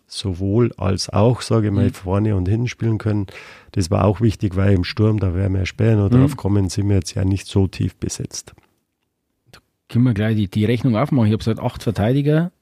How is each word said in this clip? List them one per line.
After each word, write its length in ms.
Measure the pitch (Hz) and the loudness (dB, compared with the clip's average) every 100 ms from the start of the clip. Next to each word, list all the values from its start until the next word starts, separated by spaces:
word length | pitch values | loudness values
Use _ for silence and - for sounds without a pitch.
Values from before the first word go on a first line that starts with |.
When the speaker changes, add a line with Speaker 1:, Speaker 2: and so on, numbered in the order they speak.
| _ | _
Speaker 1:
sowohl 640 | - 101 85 98 107 120 - | -8 -6 -4 -2 2 0 0
als 320 | 95 95 - | -4 -2 -2
auch, 320 | - 110 120 | 2 2 2
sage 280 | - 113 104 | 0 0 2
ich 40 | |
mal, 120 | 98 98 | 2 0
Speaker 2:
Mhm. 60 | |
Speaker 1:
vorne 400 | - 95 95 110 | -2 -2 0 0
und 140 | 101 90 | 0 0
hinten 180 | 110 120 | 0 -2
spielen 320 | - 117 110 | -4 -2 -2
können. 300 | 107 104 98 - - - - | -2 -2 -4 -10 -20 -20 -10
Das 200 | - 87 | -4 0
war 100 | 101 | 2
auch 160 | 98 98 | 2 2
wichtig, 360 | 113 98 107 92 | 0 0 -2 0
weil 160 | 98 | 2
im 80 | 98 | 2
Sturm, 380 | 90 - 107 107 | 0 0 0 2
da 120 | 98 | 0
werden 200 | 87 98 | 0 -2
wir 120 | 95 87 | -2 -4
später 280 | - 110 | 0 2
noch 160 | 110 101 | 2 4
Speaker 2:
Mhm. 60 | 123 | 4
Speaker 1:
drauf 140 | 135 139 | 4 0
kommen, 320 | - 104 95 | 0 0 0
sind 200 | - 101 | -2 0
wir 80 | 101 | 0
jetzt 180 | - | -2
ja 100 | - | -2
nicht 220 | 95 98 - | -2 -2 -2
so 220 | 101 98 | 0 0
tief 260 | - 101 | -2 -6
besetzt. 600 | - - - - - - - _ _ _ _ _ _ _ _ _ | -6 -8 -8 -10 -12 -16 -20 _ _ _ _ _ _ _ _ _
Speaker 2:
Da 80 | - _ _ - | -20 _ _ -4
können 160 | 117 | 2
wir 100 | 127 | 2
gleich 200 | 101 107 | 2 0
die, 140 | 110 98 | 0 0
die 160 | - | 0
Rechnung 320 | 104 120 135 107 | 0 0 0 0
aufmachen. 320 | 147 143 107 | 0 2 2
Ich 40 | |
hab 80 | 107 | 2
gesagt, 200 | - 113 | -2 -4
acht 240 | 123 - | -4 -6
Verteidiger 640 | - 104 101 135 143 151 175 - | -4 -2 0 0 0 0 0 -6